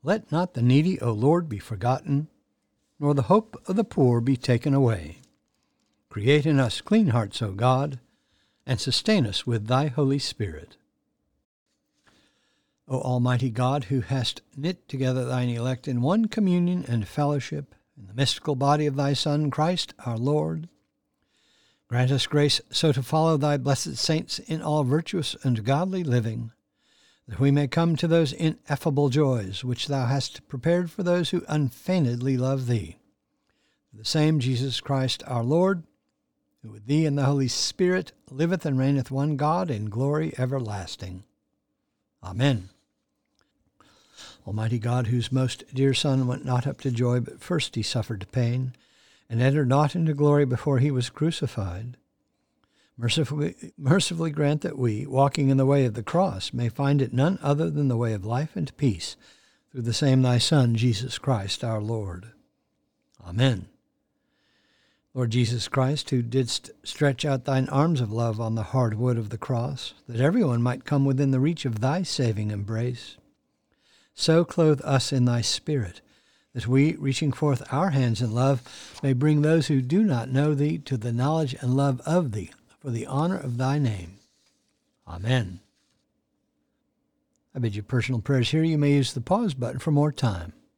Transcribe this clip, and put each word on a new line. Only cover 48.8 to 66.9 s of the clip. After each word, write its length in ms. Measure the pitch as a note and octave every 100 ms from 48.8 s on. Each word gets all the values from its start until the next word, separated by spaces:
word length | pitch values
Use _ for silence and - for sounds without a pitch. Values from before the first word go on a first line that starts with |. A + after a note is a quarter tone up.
| _ _ _ _ _
and 140 | A#2
entered 260 | B2+ C#3+ C3
not 280 | C3+ D3+ F3
into 180 | E3
glory 320 | C#3+ D3 D3 C#3
before 320 | B2 - C3+
he 140 | C#3+
was 180 | B2+ A#2+
crucified, 880 | - D#3 D#3+ C3+ - F#2+ F2 A#2 B2 _ _ _ _ _ _ _ _ _ -
mercifully, 600 | A#2 D#3+ C#3+ D3 D3+ - - -
mercifully 540 | C#3 F#3+ - E3 E3
grant 300 | D3 D3 D3+
that 180 | - -
we, 260 | B2 G#2+
walking 440 | - C3 C#3 C#3+ C#3
in 80 | C3+
the 100 | C3+
way 180 | C#3
of 100 | B2+
the 80 | G#2+
cross, 500 | G#2+ E3+ F#3+ F#2+ -
may 160 | B2 A#2+
find 340 | - C#3 C#3+
it 100 | B2+
none 280 | A#2+ E3 F#3+
other 260 | C#3+ C#3+ E3
than 200 | D3 C#3
the 80 | A#2
way 160 | A#2
of 120 | G#2+
life 300 | F#2+ A#2+ D#3
and 220 | G3 D3 -
peace, 400 | C#3 F2+ - - - _ _ _ _
through 100 | C3
the 100 | A#2
same 300 | A2+ C#3+ C3
thy 160 | B2+ B2
Son, 380 | - D3+ B2 A2+
Jesus 420 | B2 G2+ B2 -
Christ, 460 | - A#2+ G2 -
our 160 | A#2+ A2
Lord. 460 | G#2+ A2+ G2+ F2 G#2+ - _ _ _ _ _ _ _ _ F2+
Amen. 400 | F2+ C3 G#2 F2+ _ _ _ _ _ _ _ _ _ _ _ _ _ _
Lord 180 | B2+ B2
Jesus 360 | A#2+ A2+ A#2+ -
Christ, 440 | - C3 D3 -
who 120 | C3
didst 480 | A#2+ B2+ A#2+ - - -
stretch 400 | -